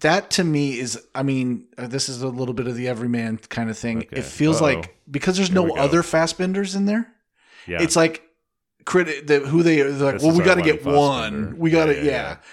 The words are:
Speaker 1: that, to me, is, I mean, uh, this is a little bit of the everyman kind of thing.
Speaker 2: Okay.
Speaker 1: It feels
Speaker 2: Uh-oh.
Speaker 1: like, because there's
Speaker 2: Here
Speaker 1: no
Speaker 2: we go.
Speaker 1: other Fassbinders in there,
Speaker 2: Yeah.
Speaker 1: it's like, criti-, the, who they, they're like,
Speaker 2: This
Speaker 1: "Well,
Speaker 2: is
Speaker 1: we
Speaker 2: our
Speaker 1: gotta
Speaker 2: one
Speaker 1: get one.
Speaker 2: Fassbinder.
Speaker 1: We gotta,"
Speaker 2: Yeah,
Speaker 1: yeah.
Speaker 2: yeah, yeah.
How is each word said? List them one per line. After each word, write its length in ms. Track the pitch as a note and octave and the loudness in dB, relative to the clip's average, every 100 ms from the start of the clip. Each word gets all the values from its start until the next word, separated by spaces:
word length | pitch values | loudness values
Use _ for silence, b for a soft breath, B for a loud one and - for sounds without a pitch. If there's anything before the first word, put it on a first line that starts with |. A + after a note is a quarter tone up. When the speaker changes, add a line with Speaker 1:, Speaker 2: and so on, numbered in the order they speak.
Speaker 1:
that, 280 | D#3 F#3 - | 0 0 0
to 120 | - | -2
me, 340 | F3 D3 C#3+ A#2+ | 0 0 -2 -4
is, 240 | B2 A2+ - C3+ | -6 -8 -10 -4
I 80 | |
mean, 420 | C#3 C3 B2+ A#2+ - - | -2 0 -2 -4 -10 -14
uh, 80 | A#2+ | -8
this 220 | C3+ C3+ | -6 -6
is 120 | B2 | -6
a 60 | C3 | -8
little 260 | A#2+ B2+ | -6 -6
bit 140 | B2 B2 | -4 -6
of 80 | A#2+ | -6
the 120 | B2+ | -6
everyman 500 | A2+ A#2+ A#2+ A2+ A2 - | -4 -4 -2 -4 -6 -8
kind 200 | - A2+ | -6 -6
of 60 | G#2+ | -6
thing. 220 | A#2 A2+ | -6 -6
Speaker 2:
Okay. 140 | - C3 | -6 -10
Speaker 1:
It 60 | - | -10
feels 360 | - D3+ - | 0 0 4
Speaker 2:
Uh-oh. 40 | D3+ E2 | 2 0
Speaker 1:
like, 200 | E2 _ - | -6 _ -10
because 280 | C#3 F#3 F#3 | -4 -2 0
there's 120 | F#3 | 2
Speaker 2:
Here 60 | F#3 | 2
Speaker 1:
no 80 | |
Speaker 2:
we 60 | E3 | 2
go. 60 | C3+ | 0
Speaker 1:
other 260 | C#3 E3 | 2 2
Fassbinders 720 | - D#3+ E3 - F#3 F#3+ F#3+ G3 | 2 0 0 -2 -4 -4 -4 -2
in 100 | G3+ | 0
there, 260 | G#3+ A#3 _ _ b b b - | -2 -4 _ _ b b b -8
Speaker 2:
Yeah. 140 | E2+ | -4
Speaker 1:
it's 140 | E3 E3+ | 0 2
like, 240 | E3 - _ _ _ _ _ _ - | 2 0 _ _ _ _ _ _ 0
criti-, 420 | F3+ E3+ C#3+ D3 | 0 0 -4 2
the, 120 | C#3+ | 2
who 200 | C3+ D#3+ | 4 4
they, 180 | E3 D#3 | 4 4
they're 100 | C#3 | 2
like, 220 | C#3 C#3 C3 | 2 0 2
Speaker 2:
This 80 | |
Speaker 1:
"Well, 80 | D#3 | 4
Speaker 2:
is 60 | E3+ | 4
Speaker 1:
we 40 | |
Speaker 2:
our 20 | F3+ | 4
Speaker 1:
gotta 160 | F3 | 4
Speaker 2:
one 80 | D#3 | 2
Speaker 1:
get 160 | - C#3+ | 0 2
one. 480 | C#3+ C#3+ C3 D#3 - - | 4 4 0 -4 -6 -8
Speaker 2:
Fassbinder. 40 | E3 | -2
Speaker 1:
We 120 | E3 | 2
gotta," 220 | D#3+ D#3 D3 | 4 2 2
Speaker 2:
Yeah, 60 | |
Speaker 1:
yeah. 40 | D3 | 0
Speaker 2:
yeah, 0 | B2 C#2+ | -2 -6
yeah. 60 | - B | -12 B